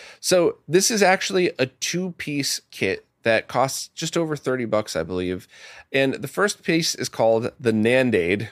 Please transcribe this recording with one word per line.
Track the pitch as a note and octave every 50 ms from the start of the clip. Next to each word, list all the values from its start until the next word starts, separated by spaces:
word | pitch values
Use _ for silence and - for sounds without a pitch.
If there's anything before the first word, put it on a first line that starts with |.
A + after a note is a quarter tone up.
| - - - -
So | - - F#3 F#3 E3+ D3 - - _
this | - D3 F#3 G3+ -
is | A#3+ G#3
actually | G3 F#3 F#3+ F#3 - - F#3+ F#3 F3+ E3 -
a | - C3
two-piece | B2+ - _ - - - F3 F#3 F#3 E3+ - - - D3 C#3+ C3+ - - - - _ -
kit | - A#2+ G2 F#2+ - - _ _ _ _
that | A#2 A2+ G#2 -
costs | - - B2+ B2+ C3 - - - -
just | _ - E3+ D#3+ -
over | E3+ E3+ D#3 D3+
thirty | C#3+ - C#3+ B2+ B2+ A#2+
bucks, | A2 G#2+ G#2+ G#2+ - -
I | D#2+ E2
believe. | E2 F#2 F2+ F2+ F2+ F#2 F2+ - _ - - - - - - - _ -
And | C#3 C3+ C3+ B2+
the | - -
first | C3+ - - F#3+ G#3 - - -
piece | - E3+ E3 E3 - -
is | - B2+ -
called | - - B2 A2+ A2+ A2+ A#2 A#2+ - -
the | - A#2 A2
Nandade | A2 G#2+ A2+ B2 C3 C3 B2+ A2 A2 E2+ E2+ F#2+ G#2 A#2 -